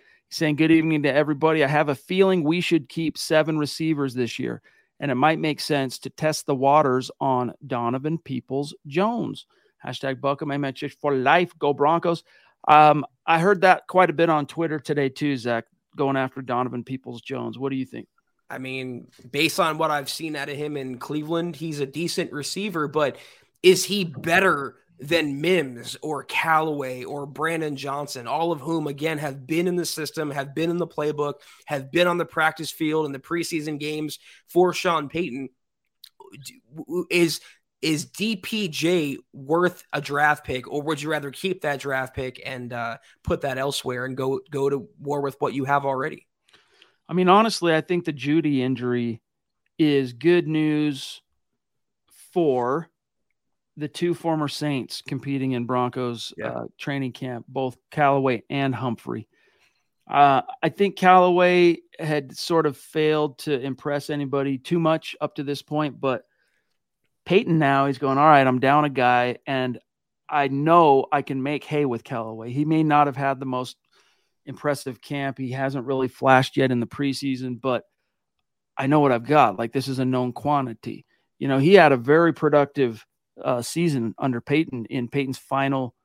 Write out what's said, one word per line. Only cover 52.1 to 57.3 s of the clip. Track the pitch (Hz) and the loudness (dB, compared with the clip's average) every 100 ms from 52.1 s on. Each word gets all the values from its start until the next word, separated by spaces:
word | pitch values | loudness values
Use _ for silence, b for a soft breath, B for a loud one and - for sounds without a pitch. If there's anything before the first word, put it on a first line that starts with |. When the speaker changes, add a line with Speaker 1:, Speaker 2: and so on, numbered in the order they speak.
| _ - | _ -6
Speaker 1:
for | 185 156 127 120 147 165 _ _ _ _ _ _ _ _ - | 0 2 2 0 -2 -6 _ _ _ _ _ _ _ _ -12
the | 147 | -10
two | - 175 170 | -4 -2 -2
former | 170 160 143 | -2 -2 -2
Saints | - 151 139 - - - | -4 -4 -4 -6 -12 -8
competing | 135 139 139 131 | -8 -4 -4 -2
in | 123 120 | -2 -2
Broncos, | 127 123 127 123 113 - - | -2 -2 -2 -6 -6 -12 -10
Speaker 2:
Yeah. | 117 | -8
Speaker 1:
uh, | 123 - - | -8 -10 -10
training | - 139 131 | -8 -6 -6
camp, | - 131 | -8 -10